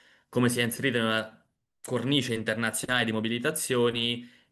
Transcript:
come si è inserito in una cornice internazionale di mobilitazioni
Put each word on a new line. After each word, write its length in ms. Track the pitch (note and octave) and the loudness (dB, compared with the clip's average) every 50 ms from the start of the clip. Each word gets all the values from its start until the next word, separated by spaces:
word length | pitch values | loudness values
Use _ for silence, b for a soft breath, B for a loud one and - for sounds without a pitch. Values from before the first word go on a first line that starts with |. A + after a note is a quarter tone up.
| b b b b b b | b b b b b b
come 180 | - B2 B2 | 2 4 4
si 140 | A#2+ B2 A#2+ | 4 4 2
è 20 | A#2+ | 0
inserito 360 | A2+ - - C3 C3+ A#2 A#2+ | 0 -2 0 -2 0 2 2
in 40 | A2+ | 2
una 420 | A2 A2 A2 G#2+ - - - _ _ _ _ _ _ _ _ - | 2 0 0 -2 -4 -12 -20 _ _ _ _ _ _ _ _ -10
cornice 500 | - B2+ B2 B2 C3+ D3 C#3 B2 B2+ A2+ | -6 -4 -2 0 2 2 2 2 0 -4
internazionale 680 | A2 A2 A2+ G#2+ A2+ A2+ A2+ - - - - B2+ B2 A2+ | -2 -2 -2 -2 0 -2 -2 -2 -4 -2 0 0 0 2
di 80 | A2+ | 0
mobilitazioni 1160 | A2 A2 A2 A2+ A#2+ A#2+ B2 D#3 D#3 - - - B2+ A#2+ A#2+ A#2+ A#2 A#2 A#2 A#2+ A#2+ A#2+ B B B B B B | 0 -2 -2 -2 -2 -2 -2 -2 -2 -2 -2 0 2 2 2 2 2 0 -2 -2 -2 -4 B B B B B B